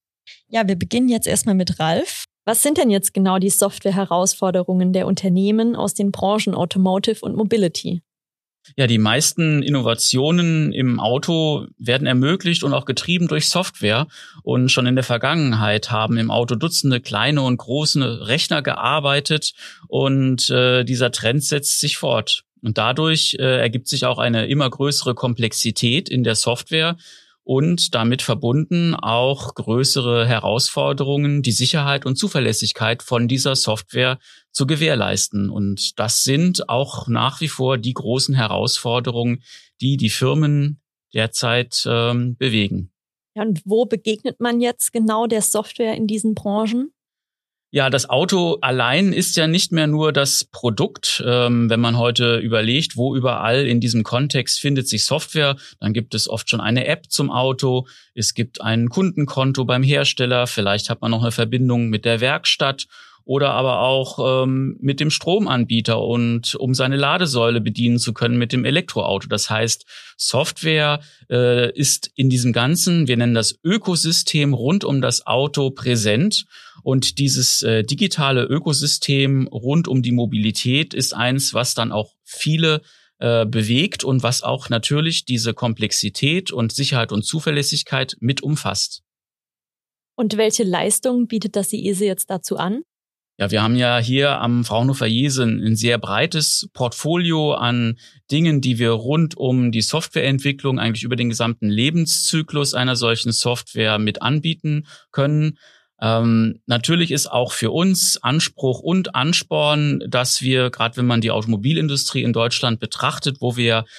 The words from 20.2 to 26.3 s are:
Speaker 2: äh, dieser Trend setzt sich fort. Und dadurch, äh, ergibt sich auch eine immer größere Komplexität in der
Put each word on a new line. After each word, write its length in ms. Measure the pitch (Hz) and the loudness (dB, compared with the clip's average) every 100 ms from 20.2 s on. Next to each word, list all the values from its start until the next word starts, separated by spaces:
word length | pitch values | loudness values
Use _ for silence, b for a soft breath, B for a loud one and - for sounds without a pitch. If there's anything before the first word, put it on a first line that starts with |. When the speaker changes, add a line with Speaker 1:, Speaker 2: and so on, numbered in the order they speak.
| 131 127 - | 2 0 0
Speaker 2:
äh, 340 | 127 127 127 | 2 2 2
dieser 300 | 117 123 123 | 0 0 0
Trend 320 | - 113 143 - | 0 0 0 0
setzt 340 | 147 - - | -2 -2 -2
sich 160 | 147 - | -2 -2
fort. 480 | 143 110 - - - _ | -2 -2 0 -4 -4 _
Und 160 | 110 107 | -4 0
dadurch, 600 | 110 135 160 160 - - | 0 2 2 2 0 0
äh, 180 | 131 127 | 0 2
ergibt 300 | 117 127 - | 2 -2 -4
sich 160 | 135 | -2
auch 140 | 127 120 | -2 0
eine 300 | 120 113 107 | 0 0 0
immer 220 | 139 131 | 0 0
größere 460 | - 139 143 131 117 | 0 -2 0 -2 -2
Komplexität 920 | 123 120 113 - 120 - 120 139 - | -2 -2 -2 -2 -2 0 0 0 0
in 160 | 127 | 0
der 100 | 117 | 0